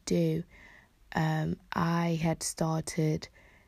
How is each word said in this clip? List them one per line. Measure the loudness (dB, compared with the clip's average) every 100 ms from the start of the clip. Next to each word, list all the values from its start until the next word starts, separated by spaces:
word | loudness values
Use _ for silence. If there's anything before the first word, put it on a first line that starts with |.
| -2
do. | 2 2 0 -4 -14 -20 -20 -20 _ -6
Um, | -2 0 0 -2 -4 -4
I | -2 0 2 0 0
had | 0 -2
started | -4 -2 -2 0 -2 0 0 0 -4 -16 -20 -20